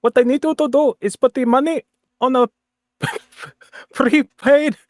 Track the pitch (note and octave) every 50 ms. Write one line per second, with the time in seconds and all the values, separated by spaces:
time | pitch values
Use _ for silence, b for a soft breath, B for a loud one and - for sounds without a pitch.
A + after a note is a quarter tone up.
0 | _ A#3 A3+ C4+ B3 A#3+ C4 D4 - D#4 D#4 - D4+ D4 A#3+ C#4 D4+ C#4 - _
1 | - G#3 F#3+ - - B3+ - - B3+ A#3 A#3 B3+ C#4 D#4+ E4 C#4+ - _ _ _
2 | _ _ _ _ A#3+ B3+ C4 B3+ B3 A#3+ _ _ _ _ _ _ _ _ _ _
3 | - - - - _ _ _ - - - - _ - _ _ - - _ _ -
4 | C4+ B3 G#3+ D4+ C4+ - _ _ - C4 C#4 C#4+ D4+ D4+ A3 - _